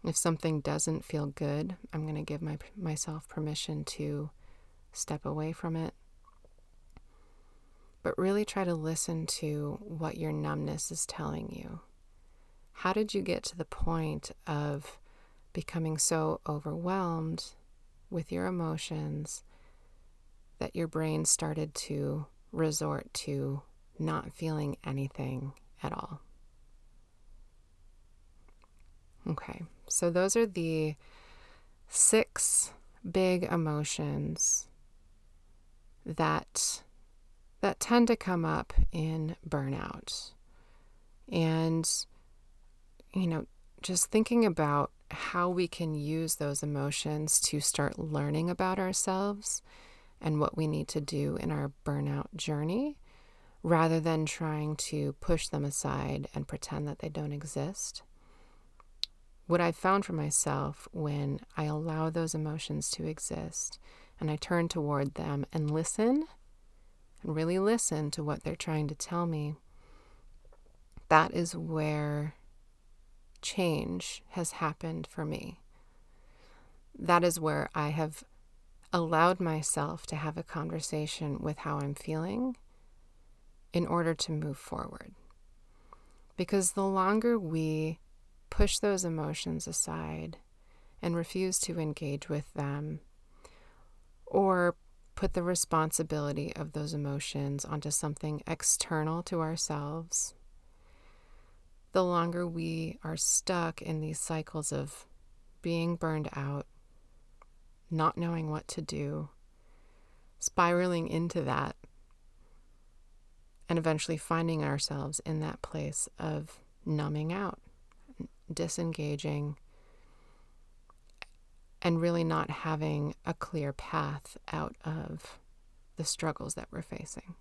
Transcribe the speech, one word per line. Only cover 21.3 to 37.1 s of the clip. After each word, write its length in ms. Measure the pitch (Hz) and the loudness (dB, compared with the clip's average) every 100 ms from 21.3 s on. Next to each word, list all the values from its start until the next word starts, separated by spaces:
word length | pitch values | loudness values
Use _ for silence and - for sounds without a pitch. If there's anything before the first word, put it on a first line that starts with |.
| - 156 151 151 - | 2 0 -2 -4 -6
to 520 | - 147 143 147 147 - - | -6 -2 -2 -2 -6 -14 -10
resort 640 | 165 160 160 151 147 - | 0 0 2 -2 -4 -4
to 480 | - - 139 135 143 - - - - | -8 -4 -2 -2 -4 -8 -20 -20 -4
not 360 | 160 156 175 | -2 -2 -4
feeling 420 | - 160 156 147 - | -4 -2 0 -2 -4
anything 680 | - 135 139 - 135 131 135 - - - | -4 -4 -4 -4 -4 -4 -6 -10 -20 -8
at 120 | - | -6
all? 260 | - - 151 - - - - - - - - - - - - - - - - - - - - - - - - - - - - - - - | -4 -6 -12 -14 -20 -20 -20 -20 -20 -20 -20 -20 -20 -20 -20 -20 -20 -20 -20 -20 -20 -20 -20 -20 -20 -20 -20 -20 -20 -20 -20 -20 -10 -6
Okay, 380 | 151 - - 165 - - | -6 -6 -10 -12 -16 -4
so 220 | - 175 | 0 4
those 260 | 175 190 233 | 4 4 4
are 100 | 226 | 2
the 500 | 180 165 160 156 156 - - - - - - - - - | 2 0 2 0 -2 -14 -20 -20 -20 -20 -20 -20 -20 -4
six 840 | - - 220 - - - - - - - - 185 | 6 8 8 4 0 4 4 2 -6 -20 -12 -2
big 340 | 190 185 180 | 4 4 4
emotions 1200 | 175 170 156 147 151 - 147 143 147 160 - - - - - - - - - - - - - - - - - | 4 2 2 0 -2 -2 -2 0 -2 2 4 4 2 -20 -20 -20 -20 -20 -20 -20 -20 -20 -20 -20 -20 -12 -8
that, 800 | 160 156 156 - - - - - - - | 0 2 2 0 0 0 -2 -10 -20 -20